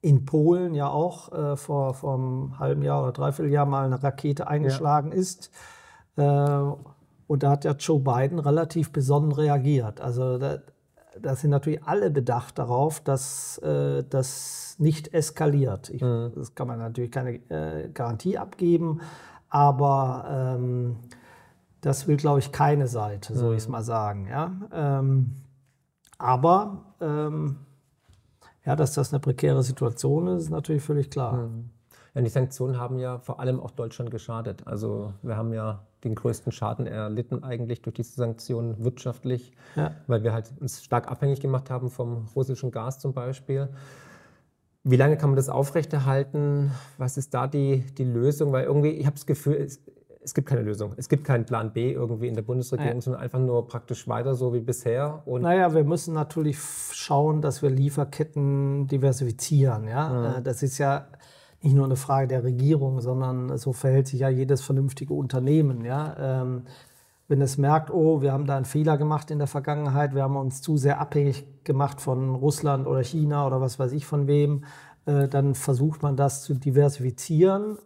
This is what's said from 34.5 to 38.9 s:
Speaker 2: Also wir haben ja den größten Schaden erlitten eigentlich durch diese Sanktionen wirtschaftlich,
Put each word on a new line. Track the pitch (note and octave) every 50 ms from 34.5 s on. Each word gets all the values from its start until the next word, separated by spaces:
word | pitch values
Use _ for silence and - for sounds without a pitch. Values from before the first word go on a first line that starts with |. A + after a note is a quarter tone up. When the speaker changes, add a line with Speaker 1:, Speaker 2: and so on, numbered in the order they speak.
| G2 - -
Speaker 2:
Also | - A2+ G2+ A2 A2 G#2+ G#2 G#2 G#2 G2 -
wir | - B2 A2
haben | A2 A2 A#2 A2+
ja | A2 A2 A2 G#2 G2+ - _ _ _ -
den | A#2+ A2
größten | A2 - A#2+ A2+ - - -
Schaden | - - A2 G#2+ A2+ - A#2
erlitten | A2+ A2 G#2+ G#2+ G#2+ G#2+ A2+ A#2 - B2+ A#2+ -
eigentlich | C3 B2 A#2+ B2 A2+ A#2+ -
durch | - A#2 -
diese | - A#2 - -
Sanktionen | - B2 A#2 A2 - - - B2+ A#2 A#2 A#2 A2 G2+ A2+
wirtschaftlich, | B2